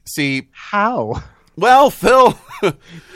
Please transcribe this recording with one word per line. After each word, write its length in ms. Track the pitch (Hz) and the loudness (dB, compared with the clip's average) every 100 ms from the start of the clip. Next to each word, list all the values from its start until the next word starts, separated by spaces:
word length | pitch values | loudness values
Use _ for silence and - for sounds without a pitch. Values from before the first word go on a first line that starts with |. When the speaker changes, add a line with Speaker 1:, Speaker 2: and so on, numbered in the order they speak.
| - | -14
Speaker 1:
See, 440 | - 143 135 - | -8 -6 -6 -10
Speaker 2:
How? 720 | _ - 202 214 247 110 117 - _ _ - | _ -8 -4 -4 -4 -8 -10 -14 _ _ -4
Speaker 1:
well, 340 | 214 262 277 | 2 4 4
Phil, 480 | - 185 262 247 - - - | 0 2 4 4 0 -10 -8
<laughs> 120 | 190 - _ 165 - | -6 -6 _ -20 -12